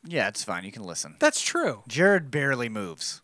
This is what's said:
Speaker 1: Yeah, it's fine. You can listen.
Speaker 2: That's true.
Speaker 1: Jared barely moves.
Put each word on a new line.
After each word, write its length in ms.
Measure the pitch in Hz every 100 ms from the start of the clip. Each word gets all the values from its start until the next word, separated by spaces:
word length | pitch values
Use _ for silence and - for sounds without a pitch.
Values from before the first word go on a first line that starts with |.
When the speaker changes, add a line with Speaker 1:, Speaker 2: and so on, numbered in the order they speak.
Speaker 1:
Yeah, 240 | - 170 101
it's 160 | 107
fine. 180 | - 87
You 60 | 95
can 140 | 113
listen. 320 | 95 82 - -
Speaker 2:
That's 220 | 302 -
true. 400 | - 339 277 113 -
Speaker 1:
Jared 420 | 131 185 196 143
barely 380 | 143 139 131 120
moves. 520 | 107 95 78 - -